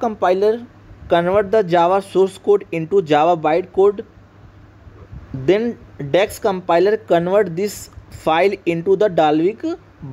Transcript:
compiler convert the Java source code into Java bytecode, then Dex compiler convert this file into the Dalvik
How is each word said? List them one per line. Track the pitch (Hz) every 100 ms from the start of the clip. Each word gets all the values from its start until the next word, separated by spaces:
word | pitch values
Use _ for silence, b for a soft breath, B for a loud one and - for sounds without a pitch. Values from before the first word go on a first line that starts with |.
compiler | 233 208 185 185 208 233 240 - - - -
convert | 170 175 202 196
the | 220 180
Java | 170 170 196 190 185
source | 190 - -
code | 202 -
into | 165 160 196
Java | 156 147 165 175
bytecode, | 151 170 180 - 196 208 - - - - - - - - - - - - - 131
then | 135 202 233 - - -
Dex | 143 170 214 - 214
compiler | 185 180 170 190 214 -
convert | 170 175 202 196
this | 165 202 - - - - - -
file | 160 202 202 -
into | 170 180 190
the | 208
Dalvik | 170 156 156 175 226 320 339 - - 135